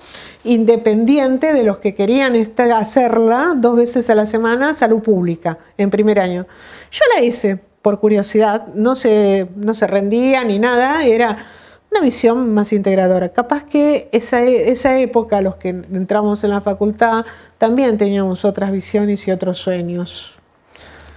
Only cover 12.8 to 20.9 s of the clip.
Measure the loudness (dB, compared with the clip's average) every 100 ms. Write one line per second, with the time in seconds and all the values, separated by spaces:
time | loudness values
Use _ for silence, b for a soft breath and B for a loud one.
12.8 | 0 2 2 0 -2 -2 -2 -4 -2 0
13.8 | 2 0 -2 -4 -2 0 2 2 2 0
14.8 | 0 0 0 -2 0 0 -2 -4 -8 -8
15.8 | -8 -6 -2 -2 -2 -2 -2 -2 -4 -2
16.8 | -2 0 0 0 -4 B B B 0 2
17.8 | 0 0 0 0 -2 -2 -2 -2 -4 -4
18.8 | -4 -2 -2 -2 -2 -4 -4 -4 -4 -4
19.8 | -4 -6 -8 -12 -20 -20 _ _ _ B
20.8 | B